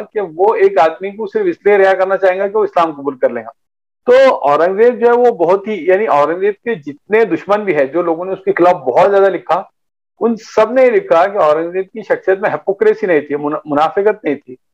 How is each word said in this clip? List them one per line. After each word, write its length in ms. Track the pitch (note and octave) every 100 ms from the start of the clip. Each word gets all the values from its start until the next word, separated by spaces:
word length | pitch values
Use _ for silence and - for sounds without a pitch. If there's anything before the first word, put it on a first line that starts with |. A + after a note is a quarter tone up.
कि 180 | G#3 G#3+
वो 340 | F#3 D#3 G3+
एक 240 | G#3+ G3 G3
आदमी 340 | D#3+ D#3+ F#3+
को 140 | G3+ A3+
सिर्फ 200 | A3 F#3+
इसलिए 300 | D#3 G3 G3+
रिहा 180 | F#3+
करना 220 | F#3+ F#3+ F#3+
चाहेंगे 320 | F#3+ F#3 G3
कि 60 |
वो 100 | G#3+
इस्लाम 280 | G3+ F3+ E3
कबूल 220 | C#3+ C#3
कर 160 | B2+ C3
लेगा। 200 | A#2+ A2 - _ _ _ _ -
तो 200 | B3+ C4+
औरंगजेब 680 | - C#3+ D3 F3 F#3+ A#3+ A3+
जो 80 | A#3
है 60 |
वो 200 | A#3+ B3
बहुत 360 | F#3+ E3 G3 G3+
ही, 220 | G#3 D3+
यानी 160 | F#3 A3
औरंगजेब 480 | C#3+ C#3+ F3 G3
के 200 | G3+ A#3
जितने 500 | G#3 C#3+ C#3 - G#3+
दुश्मन 340 | A3 E3 - G#3
भी 140 | G3
है, 160 | D3 C3+
जो 140 | D#3+
लोगों 220 | F3 E3
ने 80 | F#3
उसके 200 | F#3+ G3+
खिलाफ 300 | F#3 F3 E3+ C3
बहुत 240 | B2 F#3+
ज्यादा 180 | G3 G3
लिखा, 420 | F3 - E3+ G3+ _ _ _ _ _
उन 160 | A3+ A3
सब 320 | - - G#3+
ने 180 | B3+ B3+
लिखा 360 | G#3 G3 E3 G3
कि 120 | G3+
औरंगजेब 480 | D3+ D3+ E3+ F#3 F#3+
की 80 | A3+
शख्सियत 380 | G3 E3+ - F#3+
में 100 | G3+
hypocrisy 560 | D3+ - G3 G#3+ G#3+ F#3+
नहीं 160 | D#3
थी, 140 | C#3+ C#3+
मुना-, 240 | D3 D3+ D3+
मुनाफिकत 540 | C#3+ D#3+ G3+ G3+ G3+
नहीं 120 | - C#3+
थी। 180 | - B2+ _